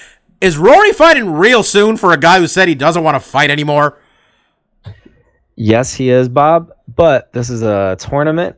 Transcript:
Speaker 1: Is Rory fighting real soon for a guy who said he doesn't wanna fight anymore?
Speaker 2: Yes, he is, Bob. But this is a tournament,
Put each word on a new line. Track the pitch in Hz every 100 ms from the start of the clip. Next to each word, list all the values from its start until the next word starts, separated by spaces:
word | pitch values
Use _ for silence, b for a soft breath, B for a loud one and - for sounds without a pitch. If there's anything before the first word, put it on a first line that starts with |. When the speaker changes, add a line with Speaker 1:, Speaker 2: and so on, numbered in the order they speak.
| B B B -
Speaker 1:
Is | 190 151
Rory | 185 320 415
fighting | 415 320 294 208
real | 151 208 247
soon | - 202 214 220
for | 190
a | 156
guy | 165 185
who | 165
said | 185 185
he |
doesn't | 143 147 170
wanna | 156 139
fight | - 139 147
anymore? | 147 151 147 147 - _ _ _ _ _ _ _ _ - b b b b b _
Speaker 2:
Yes, | - 107 113 131
he | - 131
is, | 127 127
Bob. | 127 147 170 170 _ -
But | 120 165 131 -
this | 123 120
is | 117
a | 110 101 95 95
tournament, | - 143 151 160 180